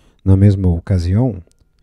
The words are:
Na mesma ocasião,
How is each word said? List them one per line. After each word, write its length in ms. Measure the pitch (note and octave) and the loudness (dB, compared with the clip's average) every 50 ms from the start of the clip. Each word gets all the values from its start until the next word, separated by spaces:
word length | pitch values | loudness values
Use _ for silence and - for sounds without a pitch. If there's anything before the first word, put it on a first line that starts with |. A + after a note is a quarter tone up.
| _ _ _ _ - | _ _ _ _ 0
Na 140 | G2 F#2+ | 0 2
mesma 320 | F#2+ G2 G#2 G2 G2+ F#2+ F2+ | 4 4 2 2 2 -2 -2
ocasião, 720 | E2+ E2 - - G2 F2+ E2+ F2+ F#2+ A2 B2+ B2+ F#2+ F2+ - _ _ _ _ _ _ _ | -2 -4 -4 -4 -4 -4 -2 -2 -2 -2 -2 -4 -6 -10 -16 _ _ _ _ _ _ _